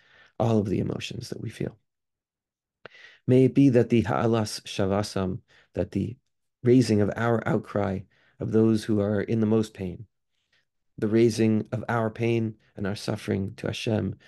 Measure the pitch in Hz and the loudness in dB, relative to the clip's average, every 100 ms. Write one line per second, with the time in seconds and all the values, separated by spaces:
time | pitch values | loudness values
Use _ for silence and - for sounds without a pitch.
0 | _ _ _ - 113 110 101 - - - | _ _ _ -4 0 0 0 -2 -4 -6
1 | - - - - 113 - - - _ _ | -10 -12 -12 -12 -12 -8 -10 -10 _ _
2 | _ _ _ _ _ _ _ _ - - | _ _ _ _ _ _ _ _ -20 -20
3 | - _ - 127 127 135 139 120 113 117 | -20 _ 2 4 6 6 6 6 4 2
4 | 95 69 113 113 107 - - - 95 98 | 2 0 0 0 -2 -6 -8 -4 0 0
5 | 104 98 92 95 _ _ _ 92 87 98 | -2 -4 -4 -6 _ _ _ -8 -6 -4
6 | 92 - _ _ _ _ 120 127 110 104 | -6 -8 _ _ _ _ 4 4 6 2
7 | 101 - 117 113 - 107 - 104 98 95 | 2 0 0 0 0 -2 -2 -4 -2 -4
8 | - _ _ - 117 110 113 110 - 104 | -10 _ _ -10 -2 2 4 2 0 -2
9 | 101 104 - 113 107 110 107 - 92 87 | 0 -2 -2 0 2 0 0 -6 -10 -10
10 | 113 _ _ _ _ _ _ _ _ - | -18 _ _ _ _ _ _ _ _ -6
11 | 107 113 117 110 110 107 - 110 - 117 | 0 4 4 4 2 2 -2 -6 -4 -2
12 | 110 110 117 117 110 107 _ - 98 104 | -2 -2 -2 0 -2 -8 _ -8 -6 -6
13 | - 107 - 98 98 - 107 107 117 107 | -6 -6 -4 -4 -4 -8 -8 -6 -4 -2
14 | 98 104 | -2 -8